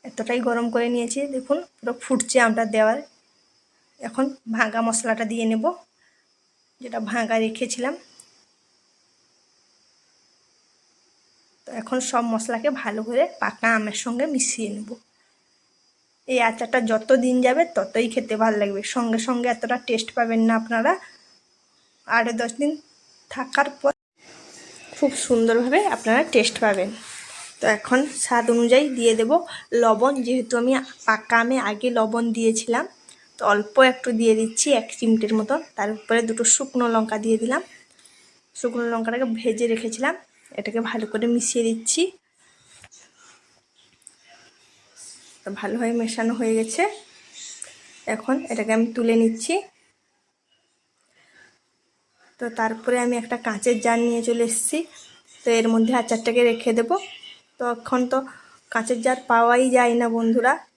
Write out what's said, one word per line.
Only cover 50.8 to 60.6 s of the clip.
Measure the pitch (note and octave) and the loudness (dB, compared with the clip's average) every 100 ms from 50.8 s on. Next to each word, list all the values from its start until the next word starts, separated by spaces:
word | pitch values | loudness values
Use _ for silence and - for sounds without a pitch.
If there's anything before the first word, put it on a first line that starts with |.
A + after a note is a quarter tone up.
| _ _ _ _ _ _ - _ _ _ _ _ _ _ _ _ | _ _ _ _ _ _ -20 _ _ _ _ _ _ _ _ _
তো | A#3+ A#3 | -8 -2
তারপরে | A3 A3+ B3 B3 | -2 -2 0 0
আমি | A#3+ A#3+ | 2 -2
একটা | A#3 A#3+ A#3+ | -4 -4 -4
কাঁচের | G#3 B3 A#3 | -2 0 2
জার | A#3 A#3 A#3 | 2 2 2
নিয়ে | A#3 | 0
চলে | A3+ A#3 A#3 | 0 0 0
এসেছি, | A#3 - D4+ E4 - - - _ - | 0 -2 -4 -6 -14 -20 -20 _ -6
তো | A#3+ A3+ | 2 2
এর | A3+ | 4
মধ্যে | A3+ A3+ B3+ | 4 4 2
আচারটাকে | A#3 A3+ A#3 A#3+ | 0 -2 0 4
রেখে | A#3+ A3+ B3 | 4 2 0
দেব। | A3+ A#3 F#4+ F#4+ - - - _ _ | 0 0 -2 -4 -18 -20 -20 _ _
তো | B3 | -6
এখন | A#3 - B3+ B3 | -4 -2 0 2
তো | C4 C4 - - _ _ | 0 -2 -18 -20 _ _
কাঁচের | A#3 A3+ A#3+ | -4 -2 0
জার | A#3+ B3+ - | 0 -2 2
পাওয়াই | A#3 A#3 A#3+ C4 | 4 6 6 6
যায় | B3 A#3+ A#3+ | 4 4 4
না | A#3 | 2
বন্ধুরা | A3+ A3+ A3+ A#3+ D#4 | 2 2 4 2 0